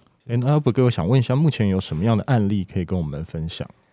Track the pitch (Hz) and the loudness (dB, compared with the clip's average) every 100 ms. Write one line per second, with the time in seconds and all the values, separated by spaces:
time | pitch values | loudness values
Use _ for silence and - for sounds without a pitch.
0 | - _ - 120 127 151 143 117 123 - | -18 _ -6 -2 2 2 2 2 2 2
1 | 85 131 120 127 160 - 104 95 - 78 | 2 2 2 2 2 2 0 0 -2 -2
2 | 107 110 - 123 101 104 90 95 85 92 | 0 0 2 2 2 0 -2 -4 -2 -2
3 | 78 71 80 82 80 - - - _ | -4 -6 -8 -8 -8 -8 -12 -14 _